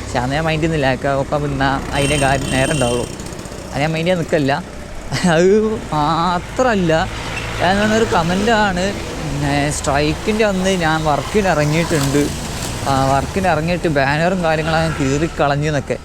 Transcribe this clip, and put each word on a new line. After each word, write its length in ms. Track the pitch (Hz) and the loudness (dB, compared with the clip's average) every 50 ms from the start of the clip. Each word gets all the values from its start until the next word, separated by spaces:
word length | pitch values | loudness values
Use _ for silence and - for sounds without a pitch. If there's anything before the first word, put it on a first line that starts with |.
| - | -10
പക്ഷെ 160 | - - 127 120 | -4 -4 -2 -2
അന്ന് 120 | 127 139 147 | 0 -2 0
ഞാൻ 80 | 160 160 | 0 0
മൈൻഡ് 140 | 160 156 156 | 0 0 0
ചെയ്യുന്നില്ല. 300 | 165 165 156 139 131 127 120 | 0 0 0 0 0 0 0
ഒക്കെ 120 | - 143 139 135 | -2 -2 0 0
നോക്കാൻ 240 | 139 - - 151 147 147 | -2 -2 -2 -2 -2 -2
നിന്നാ 240 | 139 135 135 139 135 143 - - - | -2 0 0 0 0 -2 -4 -4 -2
അതിൻ്റെ 240 | 143 139 139 147 151 139 | -2 0 0 0 2 2
കാര്യം 240 | 135 139 135 - - - | 2 2 0 0 -2 0
നേരം 180 | 131 131 135 160 147 | 0 2 2 2 0
ഉണ്ടാവുള്ളൂ. 280 | 131 120 120 123 - - - - - - - - - - - - - - | 0 0 0 0 -2 -4 -8 -12 -12 -12 -12 -12 -12 -12 -12 -12 -12 -8
അത് 80 | - 139 139 | -4 -2 -2
ഞാൻ 80 | 160 160 | -2 -2
മൈൻഡ് 120 | 160 165 175 | -2 0 0
ചെയ്യാൻ 140 | 185 175 156 | 0 0 0
നിൽക്കില്ല. 300 | - - 160 143 135 135 156 190 - - - - - - - - - - 131 - 180 165 | 0 0 0 2 2 0 -2 -2 -8 -12 -12 -12 -10 -12 -10 -8 -6 -6 0 2 2 4
അത് 180 | 160 180 185 196 214 214 220 220 226 - - 156 151 | 6 6 6 4 4 2 0 -2 -4 -6 -4 -2 0
മാത്രമല്ല, 960 | 147 147 165 156 165 180 175 175 - - - - 254 254 226 202 180 165 160 160 180 190 - - - - - - - - - - | 0 0 0 0 0 0 0 -2 -4 -6 -4 0 0 2 2 2 2 2 2 2 2 -2 -4 -8 -8 -6 -6 -6 -6 -6 -4 0
ഞാൻ 140 | - 170 190 202 | 0 2 2 2
പറഞ്ഞൊരു 260 | 208 214 214 226 226 220 220 | 2 2 2 2 2 2 2
കമൻ്റാണ്, 680 | - 165 165 180 190 208 220 233 214 214 202 180 170 185 196 202 - - - - - | 2 2 2 0 0 2 2 4 4 2 2 0 0 -2 -2 -4 -4 -6 -8 -8 -6
പിന്നെ 380 | 156 151 139 143 143 143 143 143 143 151 143 - | -6 -4 -4 -2 0 0 0 2 0 0 -2 -2
സ്ട്രൈക്കിൻ്റെ 680 | - 151 139 139 151 151 156 - - 220 214 214 226 208 | -2 0 2 2 2 2 0 -2 -2 -2 0 2 2 2
അന്ന് 200 | 196 185 185 190 190 175 165 | 2 2 2 0 0 2 2
ഞാൻ 120 | 156 156 160 156 156 | 2 0 2 2 0
വർക്കിന് 380 | 147 139 131 - - 208 202 185 170 | 0 0 0 0 0 0 2 2 2
ഇറങ്ങിയിട്ടുണ്ട്. 680 | 147 151 151 151 165 170 - 175 151 139 139 135 147 143 156 - - - - - - - - - - - 139 | 2 2 2 2 2 0 2 0 0 0 2 2 2 0 0 -2 -6 -6 -6 -6 -6 -6 -6 -6 -4 -2 0
ആ, 40 | 139 135 135 135 | 2 2 4 4
വർക്കിന് 360 | 135 139 135 - - 202 190 185 165 | 2 2 0 0 -2 0 2 2 2
ഇറങ്ങിയിട്ട് 360 | 151 151 165 180 170 170 175 151 143 | 2 0 0 -2 0 0 0 2 2
ബാനറും 420 | 135 131 143 151 165 175 190 185 175 | 2 2 2 2 2 0 0 2 0
കാര്യങ്ങളൊക്കെ 460 | 160 160 156 156 160 160 160 160 160 151 - | 0 0 0 0 0 0 0 0 0 0 0
കീറിക്കളഞ്ഞു 680 | 147 135 135 143 160 165 - - 160 143 143 143 147 156 | 0 0 0 0 0 -2 0 0 0 2 2 0 0 0
എന്നൊക്കെ. 260 | 151 143 - - 120 107 - | 0 -2 -2 -2 -6 -6 -6